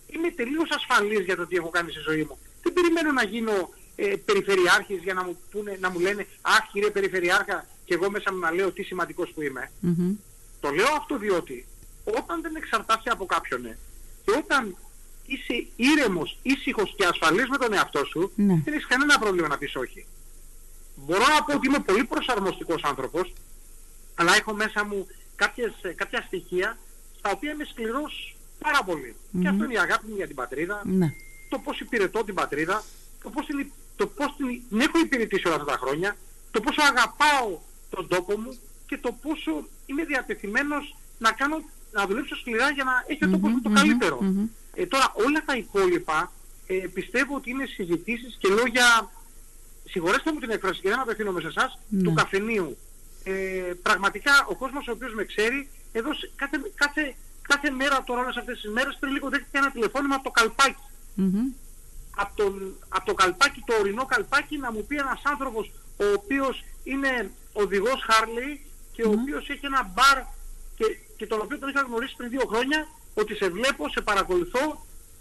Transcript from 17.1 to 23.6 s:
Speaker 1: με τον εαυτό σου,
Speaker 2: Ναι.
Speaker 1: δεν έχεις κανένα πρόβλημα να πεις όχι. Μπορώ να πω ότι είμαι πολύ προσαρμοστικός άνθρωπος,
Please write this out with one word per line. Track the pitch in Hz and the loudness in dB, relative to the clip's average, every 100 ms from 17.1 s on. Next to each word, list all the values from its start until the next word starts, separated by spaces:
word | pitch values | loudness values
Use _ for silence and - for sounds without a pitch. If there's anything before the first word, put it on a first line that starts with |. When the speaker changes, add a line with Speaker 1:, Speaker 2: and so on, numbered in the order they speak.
| 170 160 180 254 | 4 6 6 4
Speaker 1:
με | 277 | 2
τον | 240 | 2
εαυτό | 190 139 147 | 4 2 2
σου, | 135 156 196 | 0 0 -2
Speaker 2:
Ναι. | - 202 170 | 4 6 6
Speaker 1:
δεν | 151 | 4
έχεις | 302 - | 0 2
κανένα | 254 294 285 | 4 6 6
πρόβλημα | 214 180 156 | 4 2 0
να | 139 | 0
πεις | 139 139 | -4 -4
όχι. | 120 - - - - - - - - - - | -6 -8 -18 -20 -20 -20 -20 -18 -18 -18 -18
Μπορώ | - 139 185 254 302 | -10 0 4 6 6
να | |
πω | 294 | 4
ότι | 277 262 | 0 2
είμαι | 277 | 2
πολύ | - 196 | 4 2
προσαρμοστικός | - 302 - 226 190 - - 151 | 2 -2 0 0 0 -2 -2 -2
άνθρωπος, | 147 131 131 160 - - - - | -2 -2 -2 -2 -4 -6 -16 -18